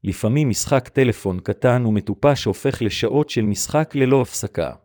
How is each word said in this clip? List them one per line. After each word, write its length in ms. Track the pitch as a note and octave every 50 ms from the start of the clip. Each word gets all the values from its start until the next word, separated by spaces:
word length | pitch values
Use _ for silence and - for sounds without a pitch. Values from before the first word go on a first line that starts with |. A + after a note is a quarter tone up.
| -
לפעמים 440 | G#2 F#2 - - G#2+ A#2 D3 D3+ B2+
משחק 400 | G2+ - - - D3 C3 - -
טלפון 520 | _ - C3+ A#2+ G#2+ - - G2 F2+ F2+
קטן 460 | - - G2+ - - B2+ B2 B2+ A#2+
ומטופש 580 | A2 G#2+ G#2 - - G2+ - - D3 C#3+ C3 -
הופך 380 | A2+ F#2+ - - C3+ C3 -
לשעות 480 | - G2+ - - - A2 G#2+ D3 D3+ -
של 120 | - B2
משחק 520 | G#2+ G#2 G2+ - - - - D3+ D#3 D3+ -
ללא 280 | C#3+ C3 C3 C#3 C#3
הפסקה. 520 | A#2+ - - - - G2+ _ - D#2+ C2 B1 - _